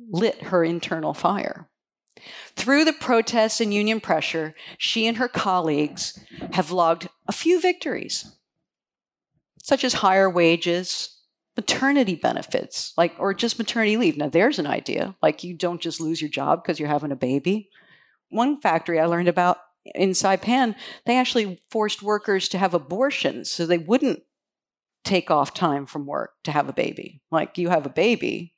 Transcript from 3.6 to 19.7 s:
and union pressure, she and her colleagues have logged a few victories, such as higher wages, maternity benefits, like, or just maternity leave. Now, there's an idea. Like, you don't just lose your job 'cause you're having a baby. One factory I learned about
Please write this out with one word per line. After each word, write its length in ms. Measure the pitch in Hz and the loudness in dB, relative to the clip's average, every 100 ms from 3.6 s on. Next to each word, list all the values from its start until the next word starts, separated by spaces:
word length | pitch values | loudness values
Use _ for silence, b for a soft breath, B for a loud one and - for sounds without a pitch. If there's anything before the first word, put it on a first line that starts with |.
and 120 | 220 | 0
union 280 | 202 208 220 | 2 0 0
pressure, 540 | - 160 - 160 156 B B B | 0 0 0 -4 -6 B B B
she 300 | - 226 226 | -4 0 0
and 120 | 226 | 0
her 100 | 240 | -2
colleagues 880 | 180 202 180 160 147 151 - - - B B B | -2 0 2 2 0 0 -4 -10 -10 B B B
have 180 | 180 156 | -2 0
logged 380 | 180 165 170 190 - - | 2 2 2 -4 -12 -8
a 40 | |
few 280 | - 320 359 | -2 2 2
victories, 760 | 359 359 302 - - - - - _ _ _ _ _ _ _ _ _ _ _ - | 2 0 -4 -8 -8 -10 -10 -20 _ _ _ _ _ _ _ _ _ _ _ -20
such 220 | - 269 | -2 0
as 100 | 254 | 0
higher 340 | - 202 190 190 | 2 4 4 4
wages, 920 | 175 170 170 175 175 185 - - _ _ _ _ - | 4 4 4 0 -2 -4 -8 -10 _ _ _ _ -6
maternity 600 | 202 - 269 285 208 170 | -4 0 2 4 2 0
benefits, 760 | 120 - - - - - - - | -2 -2 -2 -4 -4 -10 -4 0
like, 180 | 170 - | 0 0
or 160 | 190 | -4
just 240 | 196 233 - | -2 -2 -4
maternity 380 | 220 233 220 214 | -4 0 0 2
leave. 200 | 202 147 | 2 0
Now, 120 | 147 | 2
there's 300 | 165 226 220 | 4 4 2
an 80 | 147 | -2
idea. 500 | - - - 196 - | -4 -2 -4 -4 0
Like, 220 | 160 151 | 0 0
you 100 | 180 | -6
don't 260 | 170 180 175 | -6 -4 -4
just 200 | 170 - | -6 -6
lose 200 | 160 160 | -4 -4
your 100 | 151 | -4
job 340 | - 139 165 | -4 0 0
'cause 140 | - 156 | -2 -4
you're 100 | 147 | -2
having 240 | 147 147 | -2 -4
a 40 | 135 | -4
baby. 540 | 127 135 170 214 202 b b b b b _ | -2 0 0 -2 -4 b b b b b _
One 300 | 208 254 294 | -2 0 0
factory 380 | 202 165 170 165 | 0 0 0 2
I 80 | 165 | 2
learned 220 | 175 175 | 2 2
about 300 | 175 180 - - | 4 2 0 -6